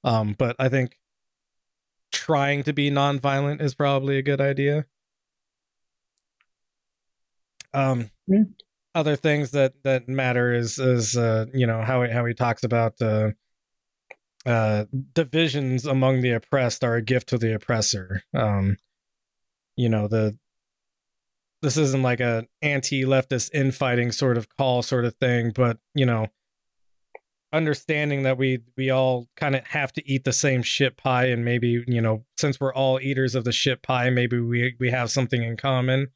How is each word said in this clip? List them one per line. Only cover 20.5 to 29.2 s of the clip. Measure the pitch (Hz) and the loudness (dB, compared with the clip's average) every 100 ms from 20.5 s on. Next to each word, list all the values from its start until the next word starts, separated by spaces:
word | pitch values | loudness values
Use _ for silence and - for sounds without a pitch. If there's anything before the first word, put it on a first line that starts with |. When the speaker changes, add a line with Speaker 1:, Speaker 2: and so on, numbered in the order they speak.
| _ _ _ _ _ _ _ _ _ _ _ | _ _ _ _ _ _ _ _ _ _ _
Speaker 1:
this | 151 135 | -2 0
isn't | 143 131 | 0 2
like | 127 120 | 0 0
a | 123 113 110 _ | 0 -2 -4 _
anti-leftist | 151 143 131 139 131 131 131 127 - | -4 -2 -2 -2 2 2 2 -2 -2
infighting | 151 135 131 131 123 120 | 0 0 0 0 0 0
sort | 113 135 120 | 0 0 0
of | 107 - | -4 -2
call | 135 123 | 0 0
sort | 117 131 | 0 -2
of | 120 - | -2 -2
thing, | 127 120 117 | 0 0 -2
but, | 110 123 113 _ | 0 0 0 _
you | 147 127 | 0 2
know, | 113 110 _ _ _ _ _ _ _ _ - _ _ _ | 2 -4 _ _ _ _ _ _ _ _ -20 _ _ _
understanding | 156 156 143 - 151 147 139 | -2 -2 -2 -2 -2 0 0
that | 131 127 | 0 0
we, | 135 127 117 - | 0 -2 -6 -6
we | 131 | -2
all | 131 131 127 | 2 2 0